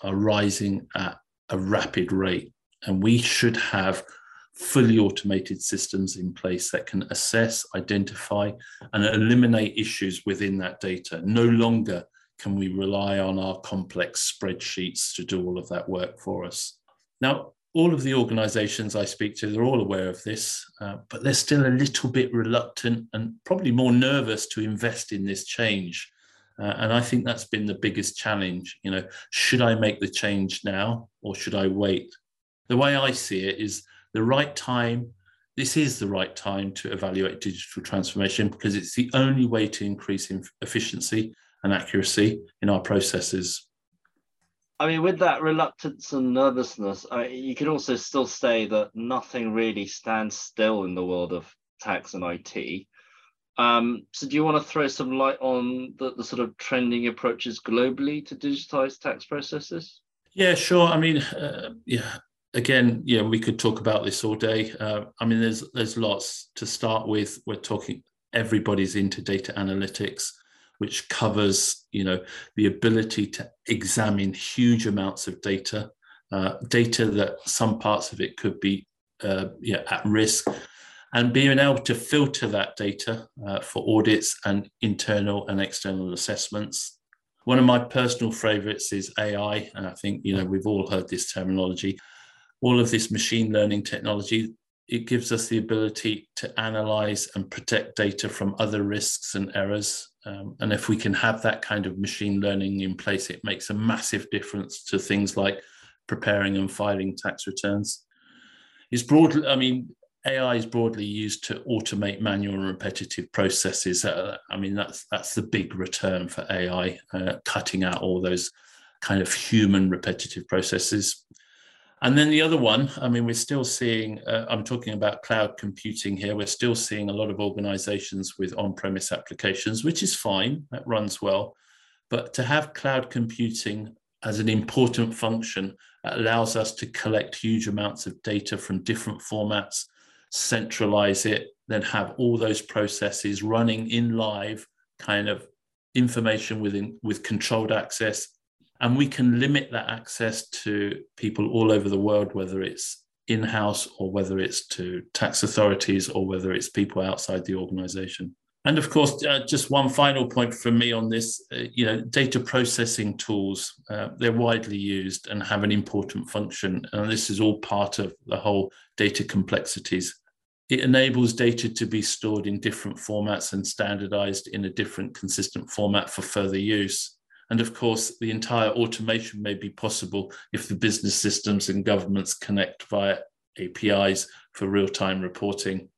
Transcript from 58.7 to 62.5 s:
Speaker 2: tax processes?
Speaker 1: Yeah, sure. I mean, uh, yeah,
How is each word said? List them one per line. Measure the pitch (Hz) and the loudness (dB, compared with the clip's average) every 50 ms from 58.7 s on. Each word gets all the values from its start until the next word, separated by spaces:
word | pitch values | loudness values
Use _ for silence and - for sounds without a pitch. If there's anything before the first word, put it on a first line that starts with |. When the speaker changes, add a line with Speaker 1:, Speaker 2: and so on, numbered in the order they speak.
| 156 139 135 135 - - | 0 0 0 0 -2 -4
Speaker 2:
tax | - 139 - - - | -6 -6 -6 -6 -8
processes? | - 147 147 139 - 156 151 - - 170 165 165 - - _ _ _ _ _ _ _ | -8 -8 -8 -6 -6 -8 -8 -8 -8 -10 -10 -10 -12 -18 _ _ _ _ _ _ _
Speaker 1:
Yeah, | _ 190 190 180 170 | _ 4 4 6 4
sure. | 170 - - 185 175 170 170 | 4 4 6 8 8 8 8
I | 165 | 6
mean, | 160 160 160 156 139 | 6 4 4 4 2
uh, | - - - 135 147 143 131 127 - - - - - | 2 -2 -4 -6 -6 -6 -8 -8 -10 -12 -14 -12 -4
yeah, | - 123 113 - 113 - - - _ _ _ _ _ | -2 -2 -2 -2 -4 -10 -12 -14 _ _ _ _ _